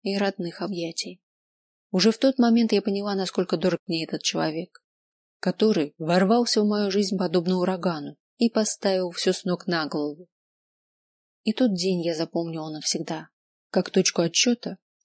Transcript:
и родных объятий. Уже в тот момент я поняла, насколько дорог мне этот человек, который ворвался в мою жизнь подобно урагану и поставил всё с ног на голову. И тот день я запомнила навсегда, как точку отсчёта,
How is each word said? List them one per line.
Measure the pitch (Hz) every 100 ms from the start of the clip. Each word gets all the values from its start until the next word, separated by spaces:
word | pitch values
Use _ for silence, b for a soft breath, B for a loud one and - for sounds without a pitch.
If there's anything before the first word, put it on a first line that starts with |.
и | 196 196
родных | 196 190 170 -
объятий. | - 180 165 165 - 180 _ _ _ _ _ _ _
Уже | 185 190
в | 220
тот | 269 262
момент | 240 226 226
я | 202
поняла, | 202 196 202
насколько | 196 185 - 180 165
дорог | 180 170 -
мне | 165
этот | 156 156
человек, | - 170 160 156 180 - _ _ _ _ _ _
который | - - 214 208 147 -
ворвался | 160 180 190 233 240 -
в | 208
мою | 208 202
жизнь | 196 196 190
подобно | 180 175 170 185
урагану | 180 185 180 160 143 - _ -
и | 233
поставил | 220 214 - 202 190 180
всё | 170 -
с | 185
ног | 185 175 -
на | 170 151
голову. | 160 147 147 180 _ _ _ _ _ _ _ _ _ _ _
И | -
тот | - 254
день | 185 185 180
я | 170
запомнила | 160 165 165 170 165 156
навсегда, | 156 - - 156 160 156 _ _ _ _
как | - 185
точку | - 180 -
отсчёта, | 170 - - 240 180 185 _ _